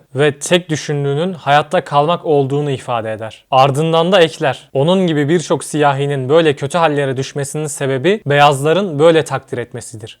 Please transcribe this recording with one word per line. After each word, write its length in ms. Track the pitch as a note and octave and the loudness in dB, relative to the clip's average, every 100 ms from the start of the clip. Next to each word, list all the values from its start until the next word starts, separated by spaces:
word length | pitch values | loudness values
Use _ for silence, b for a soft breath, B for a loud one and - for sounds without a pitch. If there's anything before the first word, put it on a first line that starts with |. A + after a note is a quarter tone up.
| _ C3 | _ 0
ve 240 | D3+ D3 | 0 0
tek 300 | - F3+ F3 | 0 -2 0
düşündüğünün 640 | D3+ - D3 C#3 C#3+ F3+ | -6 -4 -4 -2 -2 -4
hayatta 500 | E3 C#3 D3 D3 F3+ | -4 0 2 2 -2
kalmak 420 | - D3 D3+ E3+ E3 | 0 0 0 0 0
olduğunu 460 | C#3+ C3+ C#3+ D3 | 0 0 -2 -4
ifade 420 | C3 - A#2+ A2 | -6 -4 -6 -4
eder. 320 | G#2+ A2 - - | -8 -10 -14 0
Ardından 600 | C3 C#3 C3+ E3 E3 E3+ | 2 4 2 0 0 2
da 100 | F#3+ | 4
ekler, 480 | D#3+ - D3+ B2+ - | 2 0 -4 -4 -6
"Onun 340 | C3+ D3+ F#3+ F3+ | -2 2 2 2
gibi 220 | D3 C#3+ | 0 2
birçok 340 | F3 - D3+ | 0 0 -4
siyahinin 680 | - D3+ C#3+ C3+ C#3+ C#3+ B2+ | -2 0 0 0 -2 -2 2
böyle 260 | D#3+ D#3+ C#3 | 2 2 0
kötü 220 | C#3 F3+ | -2 0
hallere 400 | E3 C#3+ C3+ B2+ | 0 0 -2 -4
düşmesinin 500 | C3 C#3+ C#3 D3+ D3+ | -6 -6 -8 -6 -8
sebebi 540 | - C3+ C3+ D#3 G#3+ C#3 | -6 -4 -2 0 -2 0
beyazların 760 | C#3+ D3 C3+ D3 E3 G3+ C#3+ | 4 4 4 0 0 0 2
böyle 240 | E3 D#3+ | 4 4
takdir 340 | D3 C3+ - A#2+ | 2 -6 -8 -10
etmesidir." 640 | A#2 A#2+ - A2 A2 - | -10 -12 -14 -16 -18 -12